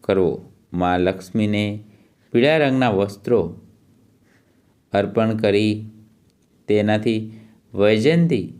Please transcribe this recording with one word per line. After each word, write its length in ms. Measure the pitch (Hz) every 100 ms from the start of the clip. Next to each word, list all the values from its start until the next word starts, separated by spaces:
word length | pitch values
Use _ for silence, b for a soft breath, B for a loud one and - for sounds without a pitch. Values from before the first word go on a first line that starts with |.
કરવો. 420 | - 98 87 64 - _ _
માં 280 | 90 90 90
લક્ષ્મીને 640 | 90 95 - 117 107 104 104 104 - b b b b
પીળા 240 | 117 131 156
રંગના 320 | 143 131 127
વસ્ત્રો 520 | 95 101 - - 120 85 87 - _ _ _ _ _ b b b b b b _
અર્પણ 440 | 101 101 101 113 110
કરી 360 | 110 101 107 107 - - - _ _ _ _ _ -
તેનાથી 640 | 104 104 107 113 110 110 B B B _
વૈજયંતી 760 | 98 101 110 120 170 170 127 85